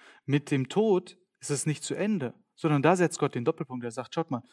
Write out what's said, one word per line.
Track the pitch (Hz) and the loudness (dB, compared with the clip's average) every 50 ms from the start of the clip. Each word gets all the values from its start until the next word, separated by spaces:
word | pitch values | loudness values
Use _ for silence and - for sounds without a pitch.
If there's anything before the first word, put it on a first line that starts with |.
| - - - _ _ | -20 -20 -20 _ _
Mit | - 135 147 143 - | -2 0 0 0 0
dem | 147 135 131 127 | 0 -2 -2 0
Tod | - 196 220 220 196 180 180 - - _ _ _ _ _ | 0 2 4 4 4 2 0 -4 -12 _ _ _ _ _
ist | - - | -6 -4
es | 147 131 - | -4 -2 -2
nicht | 156 147 - - | -2 -4 -4 -6
zu | - 143 | -6 -4
Ende, | - 180 214 214 180 135 117 - _ _ _ _ | -4 -2 -2 -2 -2 -2 -6 -8 _ _ _ _
sondern | - - 160 151 143 135 | -4 0 2 2 4 6
da | 156 185 | 4 6
setzt | 180 180 156 - - | 6 4 2 2 0
Gott | 151 135 - | -2 -2 -2
den | 127 120 | -2 -2
Doppelpunkt. | 139 165 - - - 127 123 120 | -2 -2 -4 -8 -8 -8 -8 -8
Er | 120 | -8
sagt, | 113 131 123 - - | -8 -8 -10 -6 -6
"Schaut | 165 160 - | -6 -4 -4
mal, | 139 117 - _ | -6 -6 -8 _